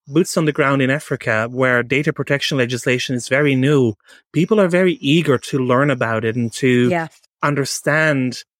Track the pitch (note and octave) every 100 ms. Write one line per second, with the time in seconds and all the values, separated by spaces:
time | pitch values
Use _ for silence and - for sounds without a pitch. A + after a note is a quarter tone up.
0 | - D3 F#3 F#3 D#3 C#3+ C#3 C#3 C3 C#3+
1 | - C3+ - A2 A#2+ B2+ C3 B2 A#2+ C3
2 | D3+ D3 C3+ C#3 - C#3 A#2+ B2 - B2+
3 | - B2 - C3+ D3 C3 C3+ D3 A#2+ G#2
4 | _ - _ D3 F#3 A3 F#3 F3 F#3 D3
5 | C#3 D#3+ D3 B2 - C#3+ B2+ B2 C#3+ B2+
6 | A#2 A2+ A2+ A#2+ A#2 - C3 B2 B2+ F3
7 | D#3+ - _ _ D3+ C#3+ C3 - D#3 D3+
8 | D#3 C#3 B2+ A#2+ - _